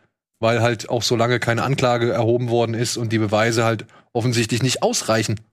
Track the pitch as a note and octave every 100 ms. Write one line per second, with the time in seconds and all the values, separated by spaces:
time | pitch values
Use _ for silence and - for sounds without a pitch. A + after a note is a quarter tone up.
0 | _ _ _ - A2+ A#2 A#2 A2+ - B2
1 | - A#2 A#2 A#2+ - A#2 B2 C#3 B2 A#2+
2 | A#2 A2+ A2+ A#2+ B2 A#2 A#2 A2+ A#2 -
3 | A#2 A2 A2 G#2 A#2 A#2 A2+ A2+ - -
4 | _ A#2+ A#2+ A#2 A2 A#2+ C3 - G#3 A#3+
5 | - A2 A2 G#2 -